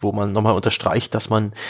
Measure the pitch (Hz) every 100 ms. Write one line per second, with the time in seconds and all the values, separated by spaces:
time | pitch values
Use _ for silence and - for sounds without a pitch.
0 | 101 104 101 104 107 98 107 - - 104
1 | - 110 - 110 104 -